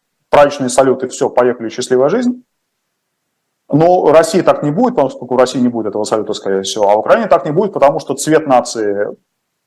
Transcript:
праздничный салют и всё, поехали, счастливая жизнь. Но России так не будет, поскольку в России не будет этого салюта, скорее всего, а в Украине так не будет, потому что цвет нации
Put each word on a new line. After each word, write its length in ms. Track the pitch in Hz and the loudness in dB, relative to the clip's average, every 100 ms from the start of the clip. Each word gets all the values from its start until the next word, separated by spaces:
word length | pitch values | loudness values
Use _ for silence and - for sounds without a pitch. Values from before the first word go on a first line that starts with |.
| _ _ _ | _ _ _
праздничный 400 | 135 143 143 131 | 4 4 2 -4
салют 340 | 123 135 127 | 0 2 0
и 40 | 127 | -4
всё, 220 | - 123 | -4 -4
поехали, 380 | - 123 120 113 | 0 0 0 -6
счастливая 400 | 120 123 127 139 | -8 -2 0 2
жизнь. 340 | 220 247 247 _ _ _ _ _ _ _ _ _ _ _ _ - | 0 -2 -4 _ _ _ _ _ _ _ _ _ _ _ _ -4
Но 440 | 143 170 180 160 | 2 2 2 4
России 300 | 151 160 185 | 4 4 2
так 200 | 151 135 | 0 0
не 80 | 147 | 0
будет, 240 | 156 247 - | -2 -2 0
поскольку 380 | 135 - 123 | -2 -4 -4
в 40 | 123 | 0
России 220 | 123 139 | 0 0
не 80 | 123 | -2
будет 180 | 117 107 | -2 -4
этого 180 | 107 | -4
салюта, 300 | 107 110 98 | -2 -2 -4
скорее 280 | 101 101 95 | -6 -4 -4
всего, 260 | 95 110 98 | -4 0 2
а 60 | 104 | 2
в 20 | |
Украине 280 | - 226 214 | 2 0 2
так 180 | 170 | 0
не 80 | 165 | 0
будет, 200 | 151 208 | -2 -2
потому 280 | - 139 127 | 2 0 0
что 140 | - | -6
цвет 320 | 139 - 160 156 | -6 0 0 2
нации 720 | 123 117 117 104 101 107 - _ _ _ _ | 0 0 -4 -4 -2 -4 -8 _ _ _ _